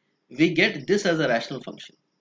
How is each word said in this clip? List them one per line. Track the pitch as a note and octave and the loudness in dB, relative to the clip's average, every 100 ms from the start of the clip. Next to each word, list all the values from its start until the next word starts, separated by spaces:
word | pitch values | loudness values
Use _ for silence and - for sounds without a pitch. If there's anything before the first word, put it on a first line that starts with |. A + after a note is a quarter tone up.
| _ _ _ | _ _ _
we | B2 E3+ | 0 2
get | D#3 G#3+ D#3 C3 | 4 0 0 -2
this | G3+ | 0
as | F#3 D#3+ | 2 2
a | C#3 | 2
rational | A#2 - C3 | 0 -2 -10
function. | - - - _ _ _ | -12 -16 -18 _ _ _